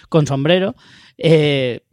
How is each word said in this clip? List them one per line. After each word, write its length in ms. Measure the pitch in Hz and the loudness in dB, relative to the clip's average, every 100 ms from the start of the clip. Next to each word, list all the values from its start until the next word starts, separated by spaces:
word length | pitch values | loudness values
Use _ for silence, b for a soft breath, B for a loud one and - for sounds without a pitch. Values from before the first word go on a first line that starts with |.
| _ | _
con 180 | 160 147 | -2 0
sombrero. 480 | 139 147 185 196 B B B B - | -2 0 0 -2 B B B B -4
Eh, 600 | 160 160 147 139 127 110 - | 2 2 2 0 -4 -6 -6